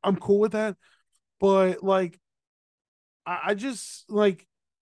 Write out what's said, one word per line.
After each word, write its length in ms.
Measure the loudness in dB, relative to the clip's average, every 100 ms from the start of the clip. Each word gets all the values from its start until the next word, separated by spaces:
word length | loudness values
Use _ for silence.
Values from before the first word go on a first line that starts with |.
I'm 140 | -2 -2
cool 220 | 2 2
with 120 | 2
that. 240 | 0 -4 -6 _ _ _ _ _ _
But, 420 | 2 4 4 0
like, 360 | 0 0 0 -8 _ _ _ _ _ _ _ _ _ _ -10
I, 140 | -6 -4
I 60 |
just, 560 | -4 -4 -8 -12 -18 -6
like, 360 | 0 0 0 _ _ _ _